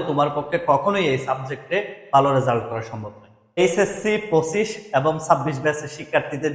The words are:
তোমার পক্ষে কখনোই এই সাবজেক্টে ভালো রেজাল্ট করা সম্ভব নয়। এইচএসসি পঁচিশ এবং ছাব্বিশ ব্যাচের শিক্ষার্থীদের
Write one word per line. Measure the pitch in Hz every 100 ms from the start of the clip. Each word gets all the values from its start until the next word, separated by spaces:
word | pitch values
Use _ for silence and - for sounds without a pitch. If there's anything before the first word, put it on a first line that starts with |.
| 170
তোমার | 143 143 147
পক্ষে | 139 170 156
কখনোই | 143 202 202 160
এই | 131 131
সাবজেক্টে | 135 - 135 - 185 208 - -
ভালো | 139 139 135
রেজাল্ট | 123 117 110
করা | 113 -
সম্ভব | 110 104 -
নয়। | - _ _ -
এইচএসসি | 175 208 185 - 214 214 -
পঁচিশ | 160 160 208 214 - - 135
এবং | 151 156 -
ছাব্বিশ | 147 151 131
ব্যাচের | 156 147 139 -
শিক্ষার্থীদের | - 156 - 143 156